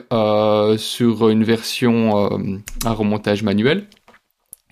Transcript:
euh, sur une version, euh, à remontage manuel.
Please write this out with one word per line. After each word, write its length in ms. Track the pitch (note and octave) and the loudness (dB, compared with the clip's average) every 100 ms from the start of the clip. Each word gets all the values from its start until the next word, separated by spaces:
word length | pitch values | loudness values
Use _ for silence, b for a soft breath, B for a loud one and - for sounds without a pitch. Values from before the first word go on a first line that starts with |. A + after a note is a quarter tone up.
| - | -2
euh, 640 | A#2 G#2+ G#2+ G#2+ G#2+ G#2+ A2 | 0 2 2 2 2 2 0
sur 520 | - - A#2+ G#2+ A2+ | -2 0 0 2 2
une 140 | A2 | 4
version, 920 | A2 A2 - - B2 A#2 A2+ G#2 G2+ | 2 0 -2 -2 0 2 2 0 0
euh, 240 | G2+ G2+ G2 - - | -2 -6 -8 -10 -6
à 100 | A#2 | -4
remontage 500 | A2 G#2 G#2 G#2+ G#2 | -2 -2 -2 -2 -2
manuel. 420 | G#2+ G2 B2 F#3 G3+ _ _ - _ _ _ - _ | 0 0 0 0 -6 _ _ -20 _ _ _ -20 _